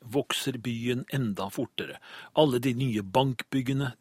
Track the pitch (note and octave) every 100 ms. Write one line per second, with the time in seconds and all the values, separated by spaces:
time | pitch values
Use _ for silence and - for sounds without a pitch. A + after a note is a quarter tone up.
0 | A#2 C3+ - - - B2+ A#2+ A#2 A#2+ B2
1 | - C#3 A#2 F#2+ G2 - A#2+ - - -
2 | - - - - D#3 B2 C3 A#2+ C3+ G#2+
3 | G2 C3 C3+ A#2+ - C#3 B2+ C3+ C#3 -